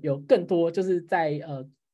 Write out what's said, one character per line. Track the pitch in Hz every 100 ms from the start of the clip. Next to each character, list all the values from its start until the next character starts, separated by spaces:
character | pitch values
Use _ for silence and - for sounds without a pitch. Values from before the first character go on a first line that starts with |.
有 | 147 139
更 | 143 226 175
多 | 175 170
就 | 170
是 | 185 175
在， | 170 185 160 147 -
呃， | 139 135 _ _